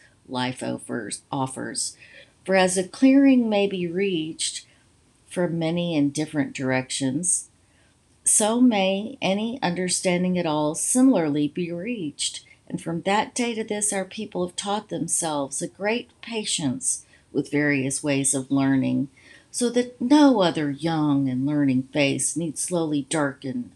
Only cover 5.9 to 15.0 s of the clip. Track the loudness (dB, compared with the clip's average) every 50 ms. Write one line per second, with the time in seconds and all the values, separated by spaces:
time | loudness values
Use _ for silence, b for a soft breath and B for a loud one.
5.9 | 0 2 0 0 0 -2 -4 -4 -2 -2 -2 -2 -4 -4 -2 0 0 0 -2 -2
6.9 | -6 -4 -4 -2 -2 -2 -2 -2 -2 -4 -4 -8 _ b b b b b b b
7.9 | b b _ _ _ _ 0 0 2 2 2 2 4 4 6 6 6 4 2 2
8.9 | 0 -2 -4 -6 -8 -4 -2 -2 0 0 -2 -4 -4 -2 -2 -2 -2 -2 -2 -2
9.9 | -2 -2 0 0 2 2 2 0 0 0 0 0 0 0 0 0 -2 -2 -2 0
10.9 | 2 4 6 6 6 4 4 2 2 0 0 0 -2 -4 -6 -4 -6 -6 -6 -6
11.9 | -6 -6 -6 -6 -6 -6 -8 -8 -8 -10 b b b b b b -10 -8 -6 -4
12.9 | -6 -4 -2 0 0 0 0 -2 -4 -4 -4 -4 -4 -4 -4 -4 -4 -2 -2 -2
13.9 | -2 -4 -6 -6 -8 -10 -10 -8 -6 -4 -4 -4 -6 -8 -6 -4 -4 -4 -4 -6
14.9 | -6 -6